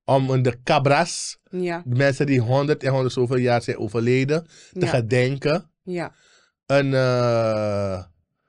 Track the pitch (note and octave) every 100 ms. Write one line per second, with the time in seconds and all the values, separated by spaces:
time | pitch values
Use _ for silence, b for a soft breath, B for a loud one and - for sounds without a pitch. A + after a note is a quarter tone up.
0 | - C3+ C3 C3 B2 - - D3+ C3+ C#3+
1 | F3 - - - _ F#3 F3+ E3+ C3 B2
2 | C#3 C3+ D3 C3+ A2+ C3+ C#3+ D3 C3+ C3
3 | B2+ C3 B2 B2+ B2 A#2+ A#2+ - A2 A#2
4 | A#2 C3 C3+ D#3 E3 B B F#3 E3+ C#3+
5 | A2+ B2 B2+ C#3 C#3+ E3+ - _ - F3
6 | D#3 _ b b b b - C#3 C#3 C3
7 | B2+ B2 A#2+ A#2 A2+ G#2+ G#2+ G2+ G2+ F#2
8 | F#2 _ _ _